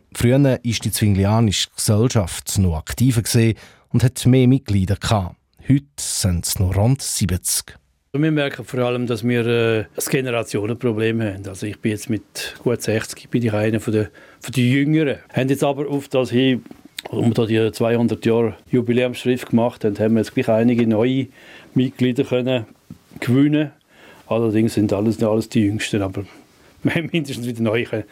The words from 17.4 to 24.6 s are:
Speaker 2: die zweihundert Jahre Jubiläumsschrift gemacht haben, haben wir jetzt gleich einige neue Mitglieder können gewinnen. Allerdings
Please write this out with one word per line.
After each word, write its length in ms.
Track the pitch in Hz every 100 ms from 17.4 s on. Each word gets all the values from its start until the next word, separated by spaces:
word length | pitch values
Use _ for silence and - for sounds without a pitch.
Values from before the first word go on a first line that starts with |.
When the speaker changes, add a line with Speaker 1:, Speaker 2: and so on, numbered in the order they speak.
Speaker 2:
die 280 | 113 110 110
zweihundert 520 | - 117 117 113 107
Jahre 320 | 117 117 113 - -
Jubiläumsschrift 800 | 127 117 120 123 120 127 127 -
gemacht 340 | 117 120 -
haben, 140 | 110 101
haben 160 | 107
wir 60 | 113
jetzt 140 | 104
gleich 140 | - 113
einige 380 | 110 117 117 117
neue 400 | 107 123 131 - - - - -
Mitglieder 500 | - 127 - 127 123
können 400 | 135 127 127 127 110 - - - _ -
gewinnen. 520 | - 127 147 147 151 - _ _ - - -
Allerdings 440 | 113 113 107